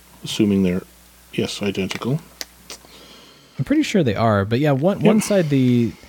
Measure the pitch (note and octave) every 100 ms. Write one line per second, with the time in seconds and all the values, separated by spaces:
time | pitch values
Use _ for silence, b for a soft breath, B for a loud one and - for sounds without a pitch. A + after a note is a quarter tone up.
0 | - - - - G#2 G2 F#2+ F2+ - -
1 | - - - - G#2 - G2+ G2 F#2 -
2 | A#2 D3 - - - - - - B B
3 | B B B B B - C#3 D4 C#4+ G#3
4 | C#3 - A2+ G#2 G2 A#2 D3+ C3+ E3+ G3+
5 | G#3 G#3+ - G3+ D#3+ C#3+ B2+ A#2+ A#2 -